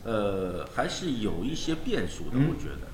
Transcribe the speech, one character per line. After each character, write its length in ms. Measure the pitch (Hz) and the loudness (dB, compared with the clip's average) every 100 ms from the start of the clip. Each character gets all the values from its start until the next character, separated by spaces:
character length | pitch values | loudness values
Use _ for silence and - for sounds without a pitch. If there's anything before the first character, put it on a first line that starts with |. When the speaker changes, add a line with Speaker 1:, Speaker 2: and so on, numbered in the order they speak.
Speaker 1:
呃， 600 | 117 113 101 98 92 87 73 | 0 2 2 2 0 -2 -4
还 140 | - 147 | -2 -2
是 220 | - 185 123 | 0 -2 0
有 240 | 104 82 | 2 2
一 100 | 113 | 0
些 200 | 160 - | 0 0
变 340 | 160 - 170 85 | 0 0 0 0
数 160 | - | -2
的， 60 | 110 | 0
Speaker 2:
嗯。 160 | 123 156 | 4 4
Speaker 1:
我 60 | |
觉 160 | - 73 | 2 -4
得。 180 | 69 - | -6 -8